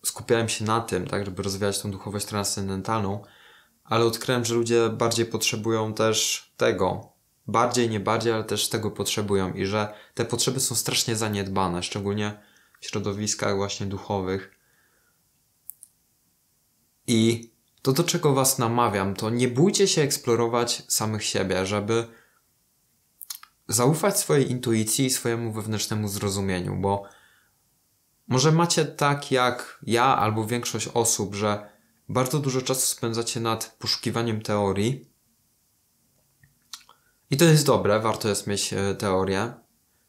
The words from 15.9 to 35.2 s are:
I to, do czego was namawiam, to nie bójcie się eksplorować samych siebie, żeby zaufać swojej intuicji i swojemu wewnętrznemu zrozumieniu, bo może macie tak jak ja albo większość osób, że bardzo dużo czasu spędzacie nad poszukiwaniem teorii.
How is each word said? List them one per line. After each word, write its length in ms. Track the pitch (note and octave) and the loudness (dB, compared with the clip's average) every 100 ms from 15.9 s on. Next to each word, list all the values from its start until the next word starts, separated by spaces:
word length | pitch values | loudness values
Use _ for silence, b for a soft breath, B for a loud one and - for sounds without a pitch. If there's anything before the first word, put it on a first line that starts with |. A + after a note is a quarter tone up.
| _ _ _ _ _ _ _ _ _ _ _ - | _ _ _ _ _ _ _ _ _ _ _ 0
I 440 | A2+ A2+ A2+ - _ _ _ | 4 4 2 -4 _ _ _
to, 100 | - | -2
do 120 | C3+ | 0
czego 280 | E3 F3 D#3 | 0 2 2
was 260 | C3+ C3+ - | 4 2 2
namawiam, 560 | A2+ A#2+ A#2 G2+ G2 | 0 2 2 2 -2
to 160 | F#2+ G#2+ | -2 -4
nie 180 | A#2+ B2 | 0 0
bójcie 400 | A#2+ F3+ - G3 | 4 4 4 2
się 140 | - | 2
eksplorować 800 | C#3 - - A#2 A#2 A#2+ A#2+ - - | 0 0 0 2 2 2 0 -2 -4
samych 360 | - A2 G#2+ | -2 -2 -2
siebie, 420 | - G#2 G2 F#2 F#2+ | -2 -2 0 0 0
żeby 400 | G#2 G2+ A2+ A2+ B B B _ _ _ _ _ _ _ - - - - _ - | -2 0 0 -2 B B B _ _ _ _ _ _ _ -20 -16 -16 -20 _ -4
zaufać 480 | A2 B2 D#3 G#3 G3+ | 2 2 2 2 0
swojej 320 | - D3+ A#2+ | 2 2 2
intuicji 560 | B2 A#2+ A2+ G#2+ - C3 | 0 0 0 0 0 0
i 40 | |
swojemu 420 | B2+ B2 A#2 A#2 | 0 -2 -2 -4
wewnętrznemu 560 | G#2+ G#2+ G#2+ - G#2+ G#2 | -6 -4 -4 -2 -2 -4
zrozumieniu, 680 | G2 G2+ G2 G2 F#2 F2+ G2 | -2 -2 -2 -2 -2 -2 -2
bo 280 | G2 G2+ G2+ B B B B B _ _ _ _ _ _ - | 0 0 -4 B B B B B _ _ _ _ _ _ -2
może 240 | B2+ D3 | 2 4
macie 320 | D#3+ E3+ E3+ | 6 4 2
tak 480 | D3 - C#3+ C#3 - | 0 0 0 0 0
jak 460 | C3 B2 B2 - - | 2 2 0 -8 -12
ja 340 | - A2+ C3 C3 | 0 2 4 4
albo 300 | G#2+ A2 G#2+ | 2 0 -2
większość 420 | A#2+ A#2 A2+ - | -4 -4 -6 -4
osób, 400 | A#2+ A2+ - G2 | 0 2 0 -2
że 340 | G2+ G#2 G#2 B B B B - | -2 -2 -2 B B B B -6
bardzo 300 | A2 B2+ D#3 | -2 0 0
dużo 240 | C3 B2+ | -2 -2
czasu 240 | C3 C3 - | -2 -2 -2
spędzacie 540 | - A#2+ A2+ A#2 A#2 | -2 -4 -4 -4 -4
nad 360 | A2+ A2 - - | -2 -2 -6 -10
poszukiwaniem 640 | A2+ - A#2+ A2 A#2 G#2+ | -6 -4 -2 -2 -2 -2
teorii. 680 | G#2+ G#2 G2+ F#2+ A2 C#3 - _ | -2 0 0 0 0 -2 -10 _